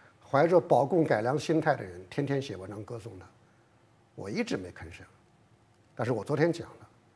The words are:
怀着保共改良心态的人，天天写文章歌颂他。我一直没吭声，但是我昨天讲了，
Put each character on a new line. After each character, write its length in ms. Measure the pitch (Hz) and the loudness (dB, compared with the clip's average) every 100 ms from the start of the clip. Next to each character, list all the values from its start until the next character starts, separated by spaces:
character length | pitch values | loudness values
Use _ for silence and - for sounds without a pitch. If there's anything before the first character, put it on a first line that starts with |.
| - _ - | -20 _ 0
怀 200 | 135 165 | 4 6
着 120 | 175 | 6
保 240 | - 131 | 6 4
共 200 | 135 180 | 4 2
改 180 | 139 113 | 4 2
良 160 | 117 147 | 2 -2
心 240 | 160 160 | 0 2
态 140 | 160 127 | 2 0
的 80 | |
人， 200 | 98 90 92 | -4 -12 -8
天 160 | - 135 | -6 -2
天 160 | 139 | -2
写 140 | 135 92 | -4 -10
文 120 | 92 | -10
章 160 | 104 | -12
歌 140 | 101 117 | -12 -12
颂 200 | 107 92 | -14 -16
他。 60 | 87 _ _ _ _ _ _ _ _ - | -20 _ _ _ _ _ _ _ _ -14
我 120 | 101 | -8
一 160 | 170 | -6
直 140 | 226 110 | -4 -4
没 140 | 92 | -8
吭 200 | - 82 | -14 -18
声， 140 | - - _ _ _ _ _ _ _ _ - | -18 -20 _ _ _ _ _ _ _ _ -6
但 80 | |
是 80 | 120 | -2
我 120 | 113 | -2
昨 120 | 98 147 | -2 2
天 160 | 170 | 2
讲 160 | 156 - | 0 -8
了， 220 | - - _ _ | -18 -20 _ _